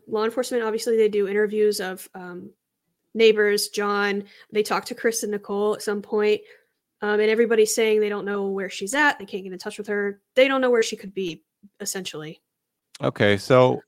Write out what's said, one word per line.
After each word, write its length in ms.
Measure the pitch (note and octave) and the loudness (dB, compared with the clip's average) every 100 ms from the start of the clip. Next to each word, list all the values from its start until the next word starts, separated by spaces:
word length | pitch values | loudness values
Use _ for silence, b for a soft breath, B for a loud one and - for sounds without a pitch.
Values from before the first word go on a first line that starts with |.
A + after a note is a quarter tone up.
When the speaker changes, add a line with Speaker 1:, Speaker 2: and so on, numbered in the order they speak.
| - | -8
Speaker 1:
law 180 | G#3+ | -4
enforcement, 400 | A3 B3+ A#3+ B3 | -2 -2 -2 -2
obviously, 340 | A3 G#3+ A#3+ A3+ | -2 -4 0 2
they 100 | G#3+ | 2
do 180 | G#3 G3 | 2 0
interviews 540 | G#3 G#3+ G#3+ G#3 G#3 | 0 0 2 0 0
of, 260 | F#3 F#3 - | -6 -10 -14
um, 360 | F#3+ F3+ F3 G3+ - _ _ _ _ _ | -18 -16 -16 -16 -20 _ _ _ _ _
neighbors, 540 | G#3+ A3 G#3+ G#3 G#3 - | 4 6 6 4 0 -2
John. 560 | G#3 G3+ G3+ G3+ G3+ G3+ B B | -4 -2 0 0 -2 -6 B B
They 100 | G#3 | -2
talk 220 | G#3+ G3 | 0 -2
to 100 | - | -4
Chris 280 | A#3+ A3+ A3+ | -4 -2 -2
and 100 | G#3 | -4
Nicole 400 | G3+ - G3+ G#3 | -6 -6 -2 -2
at 80 | G#3 | -2
some 200 | - G#3 | -4 -6
point. 400 | - G#3+ G#3 G#3 b b b b _ - | -4 0 2 0 b b b b _ -8
Um, 200 | G#3 G#3 | -2 0
and 100 | G#3+ | 2
everybody's 440 | A3 A3 A3+ G#3+ | 2 2 4 2
saying 260 | - A3 G#3+ | 2 2 2
they 100 | G#3 | 0
don't 160 | G#3 G3 | -2 -6
know 220 | G3+ G3 | -4 -4
where 200 | G3 F#3+ | -4 -8
she's 240 | - G3 | -8 -4
at. 260 | C#4 D4 - | 2 2 0
They 60 | |
can't 200 | G3 F#3+ | -6 -12
get 80 | F#3+ | -10
in 40 | F#3 | -12
touch 200 | G#3 G#3 | -12 -10
with 80 | G#3 | -6
her. 340 | G3+ G3+ G3+ _ | -4 -4 -6 _
They 120 | B3+ C#4 | 2 4
don't 140 | C4+ | 4
know 100 | B3+ | 2
where 120 | A#3 | 2
she 140 | A3+ G#3+ | 2 -4
could 180 | G3 | -10
be, 280 | G3 F3+ D#3+ _ _ G3+ - | -8 -8 -8 _ _ -20 -14
essentially. 600 | G3 F#3+ F#3 D3+ D#3 - _ _ _ _ _ - | -10 -8 -10 -12 -14 -16 _ _ _ _ _ -6
Speaker 2:
Okay, 360 | C3+ - G#2 G2+ | -4 2 2 2
so, 420 | - B2+ B2+ A#2+ | 4 6 6 2